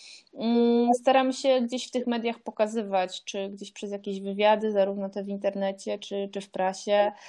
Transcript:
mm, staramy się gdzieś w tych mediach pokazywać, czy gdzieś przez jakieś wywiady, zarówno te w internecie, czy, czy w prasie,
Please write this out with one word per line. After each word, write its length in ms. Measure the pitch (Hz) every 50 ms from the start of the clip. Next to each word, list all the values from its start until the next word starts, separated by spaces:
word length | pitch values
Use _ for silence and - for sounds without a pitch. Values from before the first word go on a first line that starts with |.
| - - - - _ _ _
mm, 600 | - - 226 240 233 233 240 233 240 240 240 247
staramy 400 | 247 - - 262 262 262 262 262
się 280 | - - 277 262 254
gdzieś 260 | 240 233 254 254 247 -
w 40 |
tych 160 | - 254 247 247
mediach 320 | 240 233 226 233 233 -
pokazywać, 840 | _ - 220 - 220 214 220 233 220 196 196 190 185 185 185 - -
czy 260 | - - 202 196 196
gdzieś 220 | 202 196 202 196
przez 200 | _ - - 202
jakieś 300 | 202 202 202 202 196 196
wywiady, 500 | 196 196 196 196 208 208 214 214 214 220
zarówno 380 | 208 202 190 196 196 202 196 196
te 140 | 196 208 196
w 40 | 202
internecie, 720 | 202 196 202 202 196 196 196 196 196 196 - 214 208 208
czy, 300 | - - 196 202 196 196 196
czy 80 | 202
w 80 | 196 -
prasie, 600 | _ - 190 185 190 190 - 220 202 202 202 208 208 - -